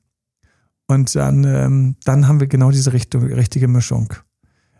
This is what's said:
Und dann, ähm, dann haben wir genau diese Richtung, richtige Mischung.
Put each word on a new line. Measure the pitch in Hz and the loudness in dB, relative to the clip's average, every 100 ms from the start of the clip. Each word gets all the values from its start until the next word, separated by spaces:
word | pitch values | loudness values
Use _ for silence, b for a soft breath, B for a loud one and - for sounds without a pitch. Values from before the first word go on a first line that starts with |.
| _ _ _ _ _ _ _ _ - | _ _ _ _ _ _ _ _ -4
Und | 135 131 | -2 -2
dann, | - 69 139 | -2 -2 0
ähm, | 139 135 - 135 131 135 | 0 0 0 0 0 -2
dann | - 135 139 | -2 2 2
haben | 151 | 2
wir | 139 | 0
genau | 135 131 | 2 2
diese | 139 131 | 2 0
Richtung, | 123 - 127 | -2 -2 -2
richtige | 131 123 113 - 127 | -2 0 -2 0 0
Mischung. | 123 117 120 110 - _ _ _ _ _ | 0 0 -4 -6 -10 _ _ _ _ _